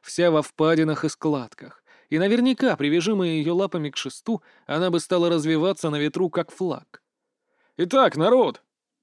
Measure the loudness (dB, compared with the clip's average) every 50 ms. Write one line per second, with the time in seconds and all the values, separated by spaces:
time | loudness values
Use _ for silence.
0 | _ -10 -2 2 2 4 4 2 0 -2 _ 0 2 2 4 2 2 0 0 -2
1 | -4 -6 -6 -4 -4 -4 -4 -4 -6 -12 -16 -20 -20 -20 -20 _ _ _ _ _
2 | _ -4 -2 0 0 2 2 2 2 2 0 2 0 0 0 0 0 0 0 0
3 | 0 0 0 0 0 -2 -2 -2 -2 -2 0 -2 -2 -2 -4 -6 -6 -6 -8 -10
4 | -10 -10 -12 -12 -6 -6 -6 -6 _ _ _ _ _ -6 -4 -2 0 0 0 -2
5 | -2 0 0 2 2 2 0 0 0 0 0 0 0 0 -2 -2 -4 -4 -2 -2
6 | -4 -2 -2 -2 -4 -2 -2 -4 -6 -6 -8 -8 -6 -6 -6 -8 -12 _ -20 -20
7 | _ _ _ _ _ _ _ _ _ _ _ _ _ _ _ -6 -4 0 2 4
8 | 4 4 2 2 2 4 4 4 2 2 -2 -8 _ _ _ _ _ _ _ _